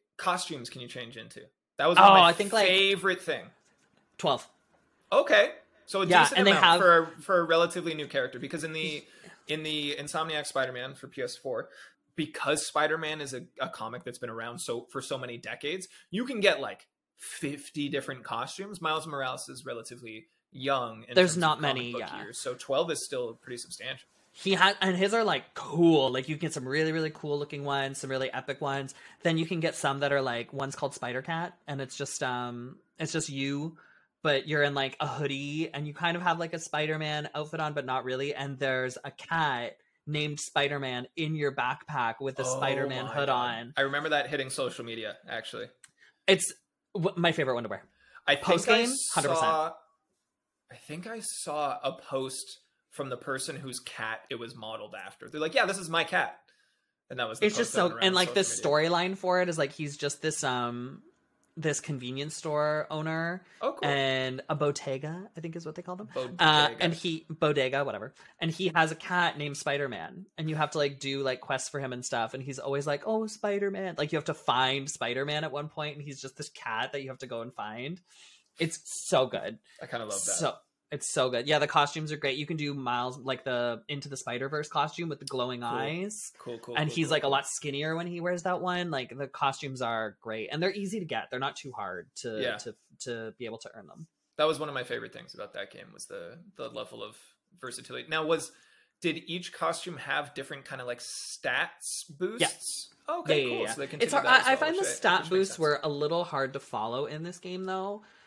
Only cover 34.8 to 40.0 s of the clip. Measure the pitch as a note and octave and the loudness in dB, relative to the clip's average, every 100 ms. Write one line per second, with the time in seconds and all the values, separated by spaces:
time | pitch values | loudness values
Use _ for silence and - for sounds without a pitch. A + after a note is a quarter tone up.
34.8 | C3+ - D3 C3 C#3+ C#3 C#3+ D3+ D#3+ C#3+ | -2 -2 -4 -2 -2 -2 -4 -4 -4 -4
35.8 | D3 D3 E3+ F3 F3+ E3 E3 E3 - D3+ | -8 -2 -2 0 0 0 -2 -6 -4 -2
36.8 | D3+ D#3 D3+ D3+ D3+ D3+ D3+ D#3+ D3+ D3 | 0 -2 -2 -4 -4 -6 -6 -4 -4 -2
37.8 | B2+ B2+ B2 B2+ C#3+ - C#3 C3 C#3 C3 | -2 -2 -2 -2 -2 -4 -6 -2 0 0
38.8 | B2+ - C#3 - - E3 D3+ B2 A#2+ - | -2 -6 -12 -12 -2 2 2 0 -4 -10
39.8 | _ _ | _ _